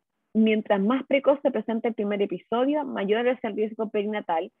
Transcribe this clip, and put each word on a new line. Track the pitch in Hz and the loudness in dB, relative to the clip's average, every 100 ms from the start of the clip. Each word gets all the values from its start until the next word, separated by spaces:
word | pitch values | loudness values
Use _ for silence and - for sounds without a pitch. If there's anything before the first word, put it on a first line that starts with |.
| _ _ _ 214 | _ _ _ 2
Mientras | 220 214 - 202 | 4 2 2 2
más | 202 262 - | 2 0 0
precoz | 269 269 285 | 2 4 2
se | 285 | 2
presente | 220 214 220 240 | -2 -2 -2 -2
el | |
primer | 226 202 202 | -2 -2 -2
episodio, | 202 180 - 233 262 302 269 | -2 -4 -4 -2 0 0 -2
mayor | 220 196 214 240 | -4 0 0 0
es | 254 | -2
el | 226 202 | -4 -4
riesgo | 214 220 220 | -4 -4 -4
perinatal | 214 208 208 196 165 - - | -2 -2 -4 -2 -2 -4 -10